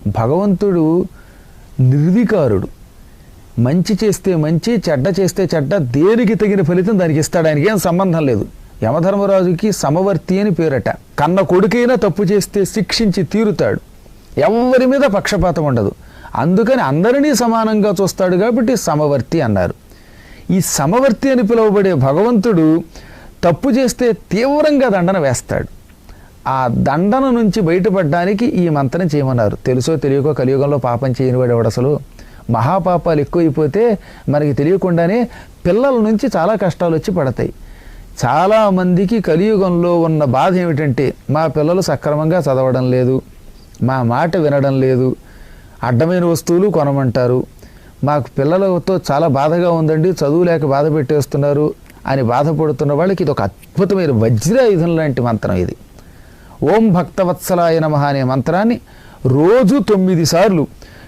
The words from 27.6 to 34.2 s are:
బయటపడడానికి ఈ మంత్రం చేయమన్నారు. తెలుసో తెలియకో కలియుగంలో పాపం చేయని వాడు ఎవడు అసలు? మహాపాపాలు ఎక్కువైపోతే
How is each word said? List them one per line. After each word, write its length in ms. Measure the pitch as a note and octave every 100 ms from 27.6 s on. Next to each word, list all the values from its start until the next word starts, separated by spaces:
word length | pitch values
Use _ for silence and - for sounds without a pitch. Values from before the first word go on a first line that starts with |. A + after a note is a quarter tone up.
బయటపడడానికి 840 | E3 F3+ G3 F#3+ D#3 F3 F3+ G3+ A#3+
ఈ 220 | F#3 E3+
మంత్రం 380 | D3 C3+ E3+ F#3
చేయమన్నారు. 500 | D3 C3+ B2 G#2 -
తెలుసో 400 | - B2+ B2+ D#3+
తెలియకో 360 | C#3+ C#3 C#3
కలియుగంలో 460 | C#3+ B2+ C3+ C#3+ D3
పాపం 360 | B2 A#2+ C3+ B2
చేయని 140 | B2+ B2
వాడు 140 | B2
ఎవడు 160 | A#2 A2
అసలు? 340 | B2 B2+ C#3+ - - - - -
మహాపాపాలు 720 | A#2 B2+ F#3+ F3+ F3 F3 D3+
ఎక్కువైపోతే 800 | C3+ F3 E3 C#3 D3+ F3 A#3+ G3+ - -